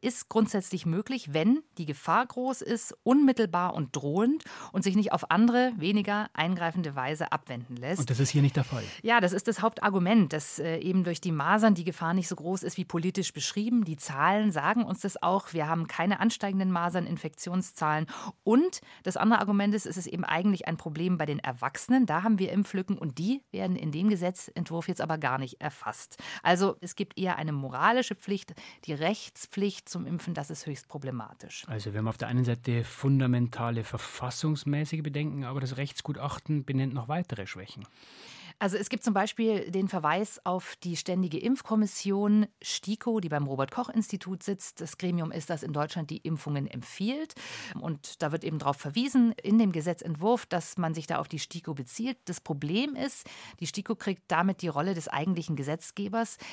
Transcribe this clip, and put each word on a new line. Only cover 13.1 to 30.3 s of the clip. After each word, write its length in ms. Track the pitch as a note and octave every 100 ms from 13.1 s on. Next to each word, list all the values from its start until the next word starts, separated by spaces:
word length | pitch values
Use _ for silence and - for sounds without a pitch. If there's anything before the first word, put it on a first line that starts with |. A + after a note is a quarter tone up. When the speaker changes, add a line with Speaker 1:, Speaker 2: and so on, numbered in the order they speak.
| F#3 F3+
Speaker 1:
beschrieben. 540 | - - - G#3+ A#3+ F#3
Die 220 | D3+ -
Zahlen 460 | C#3 D#3+ G3+ G#3+
sagen 320 | D#3 D3 A3+ A3+
uns 160 | F#3
das 200 | G3 -
auch. 300 | E3+ F#3+ -
Wir 160 | E3 D3+
haben 200 | E3 D#3+
keine 340 | - F3 G3
ansteigenden 500 | A3 - G3+ G3 F#3+
Maserninfektionszahlen. 1300 | F3+ F3 F3+ - E3+ D#3+ - - F3+ F#3 - D#3 D3+ D#3+ - - - -
Und 340 | A#3+ F4+ - - -
das 140 | - -
andere 240 | G#3+ A3
Argument 340 | G3+ G3+ G3+ G#3
ist, 100 | -
es 120 | -
ist 100 | E3+
eben 160 | E3+
eigentlich 420 | - D#3+ F#3+ F#3 -
ein 120 | E3
Problem 400 | - D3+ F3+ F3
bei 80 | D3+
den 140 | D3
Erwachsenen. 640 | - A#2+ B2+ - - B3+ A#3
Da 180 | D#3
haben 160 | G#3 G#3
wir 140 | F#3+
Impflücken 440 | F#3+ G3+ F#3+ F#3+ G3
und 200 | D#3+ C3
die 240 | F3+ C4+ -
werden 240 | F#3+ F#3+ F3+
in 160 | D#3
dem 160 | D3 G3+
Gesetzentwurf 800 | G3 F3+ F#3 - - E3+ E3 E3
jetzt 140 | F3+
aber 160 | D#3+ D#3
gar 200 | C#3+ C3
nicht 220 | C3 -
erfasst. 640 | D3+ - - - - - - -
Also 360 | - F3 G3 -
es 160 | F3+ -
gibt 220 | G3 -
eher 180 | F#3 -
eine 160 | D#3
moralische 640 | D3 C3+ C3 F3+ B3 A#3+ G3+
Pflicht, 380 | - G3 - - - - -
die 80 |
Rechtspflicht 960 | D3 D#3+ G#3+ - - - - G3+ F#3+ -
zum 160 | F3 F3+
Impfen, 280 | E3 -